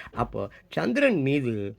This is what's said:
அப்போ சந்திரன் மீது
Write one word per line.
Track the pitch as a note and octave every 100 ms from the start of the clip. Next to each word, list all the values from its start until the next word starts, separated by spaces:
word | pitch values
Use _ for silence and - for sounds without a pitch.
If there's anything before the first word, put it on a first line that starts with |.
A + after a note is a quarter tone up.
| -
அப்போ | - A#2+ A2 G2+ - _
சந்திரன் | D3+ F#3 B3 C#4 F#3
மீது | C3+ C#3+ B2 G#2+ G2+